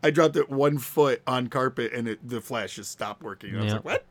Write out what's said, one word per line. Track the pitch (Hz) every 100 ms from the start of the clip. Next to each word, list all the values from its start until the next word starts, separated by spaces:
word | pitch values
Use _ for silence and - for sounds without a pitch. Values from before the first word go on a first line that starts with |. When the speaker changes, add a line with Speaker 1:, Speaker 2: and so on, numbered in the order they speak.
Speaker 1:
I | 151
dropped | 151 160 160
it | 143
one | 135 143 147
foot | - - 143 120 -
on | 127 123
carpet, | 135 131 127 117
and | 127 117
it, | 104 120
the | 120
flash | - 120 98 -
just | 98
stopped | - 107 104
working. | 104 98 101
And | 107
I |
was | 107
Speaker 2:
Yep. | 107
Speaker 1:
like, | -
"What?" | 539 -